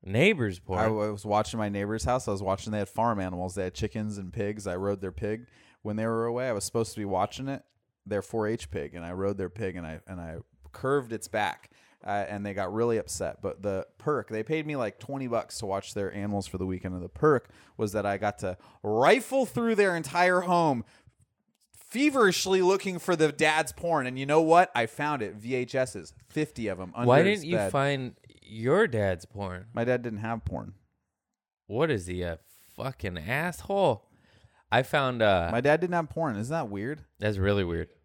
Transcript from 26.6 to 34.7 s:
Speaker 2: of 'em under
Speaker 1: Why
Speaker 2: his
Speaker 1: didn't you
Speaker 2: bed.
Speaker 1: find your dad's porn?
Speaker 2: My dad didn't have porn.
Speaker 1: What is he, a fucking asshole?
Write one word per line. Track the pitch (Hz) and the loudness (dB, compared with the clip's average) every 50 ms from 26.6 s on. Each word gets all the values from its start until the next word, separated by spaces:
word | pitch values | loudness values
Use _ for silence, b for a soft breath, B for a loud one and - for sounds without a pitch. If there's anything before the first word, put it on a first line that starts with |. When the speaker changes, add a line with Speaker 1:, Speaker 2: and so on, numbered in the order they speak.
| 113 104 | -4 -4
Speaker 2:
of | 95 90 | -4 -4
'em | 92 90 87 | -8 -10 -6
under | - 120 120 | 0 4 6
Speaker 1:
Why | 123 139 170 | 8 8 8
Speaker 2:
his | 190 208 208 | 6 2 0
Speaker 1:
didn't | 156 156 | -2 -2
you | 175 - | -2 0
Speaker 2:
bed. | 104 190 | 0 0
Speaker 1:
find | - 143 139 139 143 135 131 127 139 _ _ - - _ | 0 0 0 0 0 -2 -4 -8 -10 _ _ -20 -20 _
your | _ - 104 110 110 123 147 190 226 185 | _ -16 -12 -4 0 2 4 4 4 2
dad's | 117 110 101 98 92 85 - | 2 0 2 0 0 -2 -6
porn? | - _ 101 101 95 90 90 98 110 - | -14 _ -10 -8 -8 -8 -10 -12 -10 -4
Speaker 2:
My | 117 117 | -2 0
dad | 120 127 123 | 0 0 0
didn't | 117 120 110 101 | 0 -4 -8 -6
have | 110 113 117 113 - | -6 -6 -6 -6 -6
porn. | - - 69 55 - 98 _ _ _ _ _ _ _ _ _ _ _ _ _ _ _ _ _ _ _ | -6 -8 -8 -8 -10 -16 _ _ _ _ _ _ _ _ _ _ _ _ _ _ _ _ _ _ _
Speaker 1:
What | 98 117 156 165 | -2 0 0 0
is | 143 104 87 87 | 0 -2 -2 -4
he, | 90 90 | -6 -4
a | 90 87 85 80 _ _ _ - - _ - - | -4 -6 -6 -8 _ _ _ -20 -20 _ -12 -8
fucking | 113 135 131 _ - 101 90 85 | -8 -8 -8 _ -8 -6 -6 -6
asshole? | 76 87 123 143 160 180 170 - - - 196 202 196 160 120 104 _ b b b b b b b b b b b b b | -6 -4 -4 -2 -2 -4 -6 -8 -8 -4 0 2 2 2 2 0 _ b b b b b b b b b b b b b